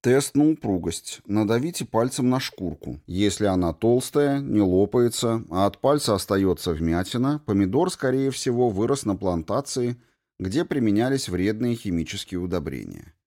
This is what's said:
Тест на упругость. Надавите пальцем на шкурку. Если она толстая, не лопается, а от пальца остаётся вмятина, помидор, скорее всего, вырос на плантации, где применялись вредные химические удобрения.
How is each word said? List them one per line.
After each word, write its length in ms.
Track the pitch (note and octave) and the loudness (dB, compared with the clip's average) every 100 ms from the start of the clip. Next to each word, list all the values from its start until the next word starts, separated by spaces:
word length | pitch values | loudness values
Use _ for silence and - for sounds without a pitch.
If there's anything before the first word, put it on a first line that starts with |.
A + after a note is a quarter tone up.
Тест 340 | B2+ C3 C#3 | 4 2 2
на 160 | C#3 D3+ | 2 2
упругость. 680 | D#3 A2 F#2 E2+ D#2+ - - - | 2 -2 -2 -2 -6 -10 -16 -4
Надавите 580 | G2+ G#2 A#2 D3+ E3+ | 0 2 0 0 -6
пальцем 440 | B2+ A2 B2 - B2+ | -2 0 0 0 0
на 120 | B2+ | 0
шкурку. 600 | C3 - F2+ D#2 - B1 - | -2 -8 -8 -8 -10 -12 -8
Если 380 | F2+ G#2 F#2+ | 0 0 2
она 280 | G#2 F#2 F2 | 2 2 0
толстая, 680 | D#2+ A2+ B2 - D3 C#3+ C#3 | 0 2 2 2 0 2 0
не 200 | C#3 G#2+ | 0 2
лопается, 840 | G2 F#2 G2+ B2 A#2+ - A#2+ A2+ - | 4 4 4 4 2 2 -2 -2 -4
а 160 | F2 G2 | 0 0
от 140 | - | 2
пальца 340 | C3+ D3 D3 | 0 2 2
остаётся 580 | G2+ - G2 F#2+ E2+ - | 0 2 2 2 0 -2
вмятина, 680 | D#2 E2 E2+ F#2 A#2+ C3 D3 D3 | -2 0 0 -2 -2 -2 -2 0
помидор, 420 | G2 F#2+ A#2 F3+ | 2 2 2 0
скорее 420 | - C3+ C3 C3+ | 0 0 0 0
всего, 360 | C3 - A#2+ B2 | -2 -2 0 2
вырос 360 | F#2+ A2+ C3+ | 2 0 0
на 100 | A2 | -2
плантации, 840 | F#2 G2 F2 D#2+ G#2+ C#3 - A#2+ A#2+ _ _ _ _ | -2 0 -2 -2 -4 -4 -4 -4 -6 _ _ _ _
где 240 | F#2 A#2 | -4 -2
применялись 640 | F3 D#3 A2+ G2+ B2 C3+ - | -2 0 2 2 2 0 -2
вредные 480 | F2+ F#2+ A2 A#2+ A#2 | -2 -2 0 -2 -4
химические 640 | G#2 E2+ D#2+ G2+ - F2+ | -2 -4 -4 -8 -8 -6
удобрения. 760 | F2+ F2+ D2+ C2+ G1+ G1+ G1+ _ | -4 -4 -4 -8 -12 -14 -18 _